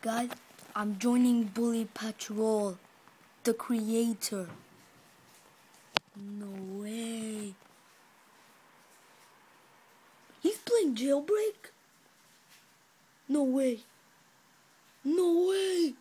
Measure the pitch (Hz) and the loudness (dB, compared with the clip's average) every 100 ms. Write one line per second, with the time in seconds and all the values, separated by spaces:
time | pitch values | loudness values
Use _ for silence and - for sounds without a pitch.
0 | 226 226 247 - - - - - 208 196 | -2 -2 -4 -8 -16 -20 -12 -6 -4 0
1 | 233 247 247 240 214 190 233 226 214 - | 2 4 6 4 2 0 0 0 -2 -6
2 | 220 214 - 214 220 214 202 180 - - | -8 -8 -8 -2 2 2 0 -4 -14 -20
3 | - - - _ - 233 - 233 214 226 | -20 -20 -20 _ -2 -2 -2 -2 0 0
4 | 233 214 - 202 175 - - - - - | 0 0 -4 -6 -8 -14 -20 -20 -20 -20
5 | - - - - - - - - - - | -20 -20 -20 -20 -20 -20 -20 -20 -8 -8
6 | _ 208 202 208 202 196 190 196 208 226 | _ -18 -14 -12 -12 -12 -12 -10 -10 -8
7 | 226 226 220 214 208 190 - - - - | -8 -8 -8 -8 -10 -14 -20 -20 -20 -20
8 | - _ _ - - - - - - - | -20 _ _ -20 -20 -20 -20 -20 -20 -20
9 | - - - - - - - - - - | -20 -20 -20 -20 -20 -20 -20 -20 -20 -20
10 | - - - - 330 427 - 466 339 220 | -20 -20 -20 -2 -2 -2 0 2 4 0
11 | 262 285 294 415 427 415 - - _ _ | 2 2 2 2 2 -4 -18 -20 _ _
12 | _ _ - - _ - _ _ _ _ | _ _ -20 -20 _ -20 _ _ _ _
13 | _ _ _ 285 269 254 269 226 - - | _ _ _ 0 2 2 2 0 -8 -20
14 | _ _ _ _ _ _ _ _ _ _ | _ _ _ _ _ _ _ _ _ _
15 | 269 339 349 339 359 381 381 359 330 247 | 0 2 4 4 4 2 0 2 0 0